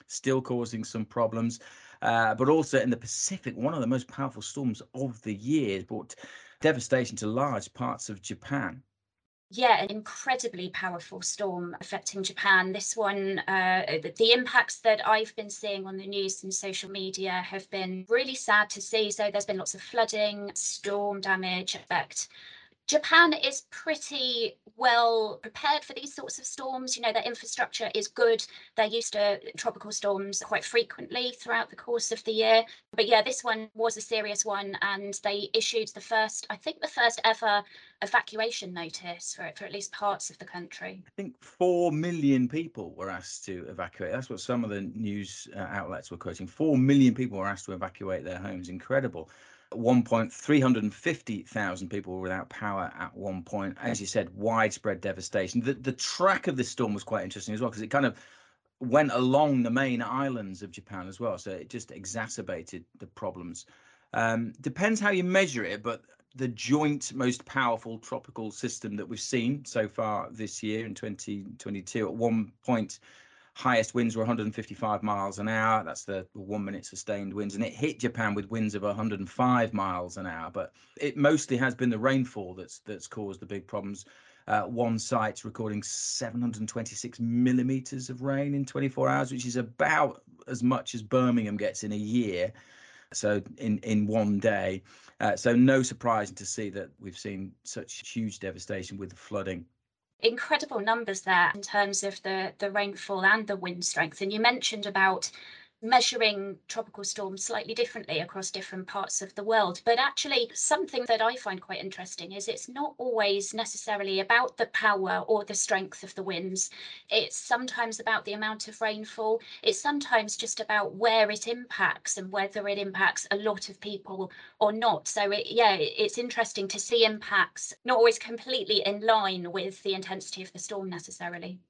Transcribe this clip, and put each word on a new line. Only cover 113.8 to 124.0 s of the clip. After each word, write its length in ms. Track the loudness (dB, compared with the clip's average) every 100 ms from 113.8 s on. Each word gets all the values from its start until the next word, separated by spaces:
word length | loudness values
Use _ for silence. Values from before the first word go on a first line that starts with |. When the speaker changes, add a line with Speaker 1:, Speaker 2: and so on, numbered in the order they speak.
| -4 -2 0 0
Speaker 2:
about 360 | 4 4 4 0
the 100 | -2
power 580 | 2 4 4 2 0 2
or 180 | 2
the 120 | 2 -2
strength 480 | 2 0 0 -10
of 100 | -12
the 80 | -8
winds. 480 | -4 -4 -4 -4 -6 -8 -16 -16 0
It's 260 | 0 0 -4
sometimes 600 | -2 -2 -2 -2 -4 -2
about 260 | -2 -2
the 100 | -2
amount 340 | -4 -4 -4 -8
of 120 | -4
rainfall. 600 | -2 -2 -6 -2 0 0 -2 -4
It's 160 | 0 2
sometimes 560 | 2 0 4 2 2 -4
just 240 | -6 -4
about 340 | 0 2 0
where 340 | 2 4 6 4
it 160 | 2 -4
impacts 680 | -6 -6 0 0 0 -4 -6
and 140 | -4
whether 380 | -2 -2 -2 -2
it 100 | -2
impacts 480 | -2 2 2 2 -2
a 40 | 0
lot 300 | 0 -2 -6
of 120 | -10
people 500 | -8 -8